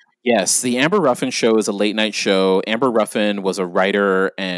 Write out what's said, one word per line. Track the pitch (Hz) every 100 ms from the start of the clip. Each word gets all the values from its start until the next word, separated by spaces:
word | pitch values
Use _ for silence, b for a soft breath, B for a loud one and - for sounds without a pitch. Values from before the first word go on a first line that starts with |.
| b _
Yes, | 120 110 92 -
the | 127 123
Amber | 151 208
Ruffin | 143 120 131
show | - 117 110
is | 104
a |
late | 101 104
night | 110 110
show. | - 107 95 95 95 -
Amber | 113 123
Ruffin | 110 104 113 104 101
was | 92 92
a |
writer, | 90 95 95 101 101 95 95 -
uh, | 92